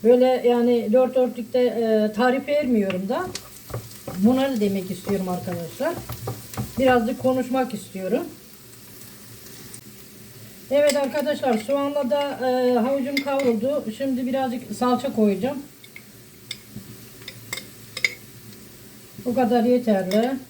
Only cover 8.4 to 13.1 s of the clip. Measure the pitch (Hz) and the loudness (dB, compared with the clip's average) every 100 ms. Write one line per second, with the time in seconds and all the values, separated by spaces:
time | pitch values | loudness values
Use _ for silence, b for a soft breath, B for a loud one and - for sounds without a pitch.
8.4 | - - - - - - - - - - | -20 -20 -20 -20 -20 -20 -20 -20 -20 -20
9.4 | - - - - - - - - - - | -18 -18 -18 -18 -18 -20 -20 -20 -20 -20
10.4 | - - - 269 294 277 269 294 285 285 | -20 -20 0 2 4 2 0 -2 -2 -2
11.4 | 262 220 - 277 285 285 254 285 285 262 | 0 -2 0 0 0 -2 0 0 -2 -2
12.4 | 254 254 247 247 233 277 262 | 0 2 2 2 2 0 -2